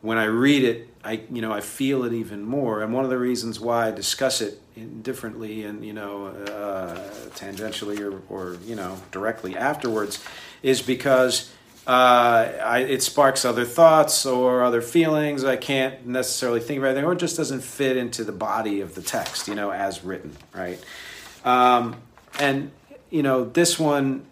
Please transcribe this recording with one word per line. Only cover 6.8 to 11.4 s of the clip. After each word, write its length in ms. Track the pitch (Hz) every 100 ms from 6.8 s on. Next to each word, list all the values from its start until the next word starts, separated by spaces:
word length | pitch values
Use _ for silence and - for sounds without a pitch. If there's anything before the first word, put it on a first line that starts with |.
| 90 85 95 104 60
tangentially 680 | - 98 95 107 104 104 104
or, 220 | 101 95 -
or, 280 | 98 92 87
you 120 | 98 113
know, 200 | 92 92 92
directly 460 | 95 104 117 92 95
afterwards 680 | 127 151 127 110 104 - - - - -
is 180 | 135 127
because, 720 | 117 123 143 131 127 117